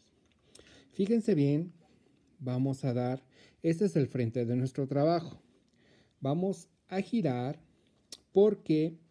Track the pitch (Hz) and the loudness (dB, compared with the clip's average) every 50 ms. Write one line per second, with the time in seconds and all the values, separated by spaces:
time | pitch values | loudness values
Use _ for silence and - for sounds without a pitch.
0 | _ _ _ _ _ _ _ _ _ _ _ - - - - - - _ _ - | _ _ _ _ _ _ _ _ _ _ _ -20 -20 -20 -20 -20 -20 _ _ -4
1 | 196 190 233 226 208 - 190 147 143 139 147 151 170 180 - _ _ _ _ _ | -2 0 0 0 2 2 2 4 4 2 2 0 -2 -4 -10 _ _ _ _ _
2 | _ _ _ _ _ _ _ - 143 123 123 127 131 135 131 - - 131 117 123 | _ _ _ _ _ _ _ -12 -8 -6 -2 -2 -2 -2 -2 -2 -2 -2 -2 0
3 | 123 123 131 135 - _ _ - - - _ _ - 165 165 165 208 190 - 165 | -2 -2 -4 -6 -10 _ _ -20 -20 -20 _ _ -2 -2 0 0 0 0 2 0
4 | 135 117 - 127 120 113 - 127 120 117 123 127 131 127 - - 139 131 135 143 | 0 0 0 -2 -2 -2 -2 -2 -2 0 0 -2 -2 -2 -4 -4 -6 -2 0 0
5 | 143 160 175 170 165 147 - - _ _ _ _ _ _ _ _ _ _ _ _ | 2 2 2 0 -4 -8 -16 -20 _ _ _ _ _ _ _ _ _ _ _ _
6 | _ _ _ - - 135 147 170 185 196 180 - - _ _ _ _ - 185 190 | _ _ _ -8 -4 -2 -2 0 0 -2 -4 -6 -10 _ _ _ _ -8 -6 -6
7 | 196 - - 226 165 143 123 123 123 135 156 - - _ _ _ _ _ _ _ | -4 -2 -2 0 0 0 -2 -2 -4 -6 -6 -8 -14 _ _ _ _ _ _ _
8 | _ - - - _ _ - 190 202 214 202 202 - - 156 156 156 165 165 - | _ -20 -20 -20 _ _ 4 6 6 6 4 0 0 0 2 2 2 0 -4 -8
9 | _ _ | _ _